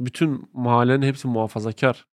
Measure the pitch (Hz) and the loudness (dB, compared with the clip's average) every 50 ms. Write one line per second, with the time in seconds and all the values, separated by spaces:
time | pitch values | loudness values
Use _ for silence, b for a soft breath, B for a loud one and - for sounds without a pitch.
0 | 123 127 - - 165 156 135 - - - - 127 123 120 120 120 120 123 131 139 | -8 -8 -2 0 0 0 0 -4 -8 -12 -10 -4 0 2 4 4 4 4 2 2
1 | 135 135 131 - - 127 117 113 113 107 - 113 107 113 104 - 139 131 120 - | 2 0 -2 -2 -4 -4 -2 -2 -2 -2 -4 -6 -6 -6 -4 0 0 0 0 -2
2 | _ _ _ | _ _ _